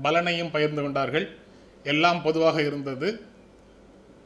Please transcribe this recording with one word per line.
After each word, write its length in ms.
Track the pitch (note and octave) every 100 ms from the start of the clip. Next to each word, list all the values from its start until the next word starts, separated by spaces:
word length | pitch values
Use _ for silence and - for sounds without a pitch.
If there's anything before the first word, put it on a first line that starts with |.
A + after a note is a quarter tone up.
பலனையும் 480 | C#3 E3 F3 E3+ E3
பகிர்ந்து 300 | D3+ D3+ D3
கொண்டார்கள். 560 | C#3+ C#3 C3 D3+ G3 - - - - -
எல்லாம் 380 | C#3 D3 E3+ E3+
பொதுவாக 400 | D3+ D#3+ D#3+ D#3
இருந்தது. 600 | D3 C#3+ C#3 C3 E3+ A3+ - - - - - - - - - -